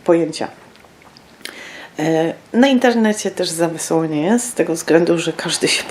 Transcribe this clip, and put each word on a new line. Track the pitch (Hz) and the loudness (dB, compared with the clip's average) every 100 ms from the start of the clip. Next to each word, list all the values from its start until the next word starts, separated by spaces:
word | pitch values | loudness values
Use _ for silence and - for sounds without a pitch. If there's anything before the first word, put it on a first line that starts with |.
pojęcia. | - 170 160 156 107 - - - - _ - - - - - - - - - - | 2 2 2 -4 -10 -12 -20 -20 -20 _ -20 -20 -20 -20 -18 -16 -18 -18 -16 -6
E, | 156 160 165 - - | 0 0 0 -4 -4
na | 220 269 | 2 4
internecie | 254 254 233 220 208 196 | 4 4 4 2 0 -4
też | 190 180 | -4 -4
za | 165 170 | -2 -2
wesoło | 160 - 165 160 | -4 -2 -2 0
nie | 151 | 0
jest, | 160 240 - | 2 0 0
z | |
tego | - 165 | -2 -2
względu, | 165 - 165 170 165 | -2 2 4 4 0
że | 160 | -2
każdy | 160 165 - - | -6 -4 -2 0
się | - - | -2 -4